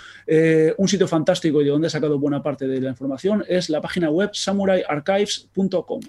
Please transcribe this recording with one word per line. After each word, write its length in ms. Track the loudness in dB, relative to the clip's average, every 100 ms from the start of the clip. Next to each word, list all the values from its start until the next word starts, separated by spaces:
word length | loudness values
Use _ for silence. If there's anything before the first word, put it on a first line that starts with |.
| -18 -14 0
eh, 480 | 4 4 4 4 2
un 120 | 0
sitio 180 | 2 2
fantástico 560 | 2 2 0 2 2
y 40 | 2
de 40 |
donde 160 | 2 0
he 40 |
sacado 280 | -2 -2 0
buena 240 | 0 -2
parte 240 | -4 -4 -4
de 140 | -4
la 100 | -4
información 540 | -6 -8 -4 -2 -2 0
es 240 | -2 0
la 100 | -4
página 300 | -4 -2 0
web 200 | 0 -2
samuraiarchives 1200 | -4 -4 -2 2 0 0 -4 0 0 0 -4 -8
punto 320 | -2 0 -2 -4
com. 140 | -10